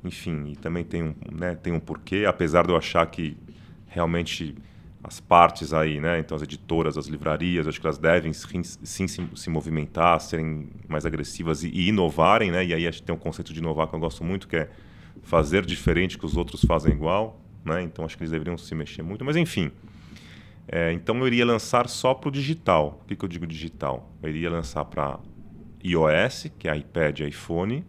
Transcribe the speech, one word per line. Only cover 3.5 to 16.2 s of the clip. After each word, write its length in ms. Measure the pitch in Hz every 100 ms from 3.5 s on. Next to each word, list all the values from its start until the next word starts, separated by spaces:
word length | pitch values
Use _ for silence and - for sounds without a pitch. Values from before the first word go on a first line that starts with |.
| - - - -
realmente 640 | - 85 85 82 - 80 60 - - - -
as 160 | - -
partes 540 | - 87 85 - 76
aí, 260 | 78 78 73
né, 200 | 78 85
então 160 | 76 80
as 80 |
editoras, 520 | 73 73 - 82 78 76
as 120 | 71
livrarias, 600 | 73 71 76 87 87 78
acho 140 | 73
que 60 | 80
elas 100 | 71
devem 340 | 80 87 80
sim, 280 | 76 - 90
sim 440 | 85 - - - 92
se, 200 | - 87
se 160 | - -
movimentar, 720 | 80 76 80 71 - 85 82
serem 480 | - 82 80 78 71 - -
mais 200 | 78 80
agressivas 560 | 78 71 - 82 76
e, 60 | 82
e 180 | - 90
inovarem, 640 | 107 85 76 82 113 104
né, 120 | 87
e 80 | 92
aí 160 | 82 85
acho 120 | 82
que 80 | -
tem 80 | 82
um 40 |
conceito 320 | 85 78 85
de 80 | 80
inovar 280 | 82 78 80
que 80 | 82
eu 40 |
gosto 240 | 80 -
muito, 240 | 85 95 -
que 100 | 82
é 120 | 76 - - - - -
fazer 420 | - 85 71 92 87
diferente 540 | 85 - 85 90
que 60 | -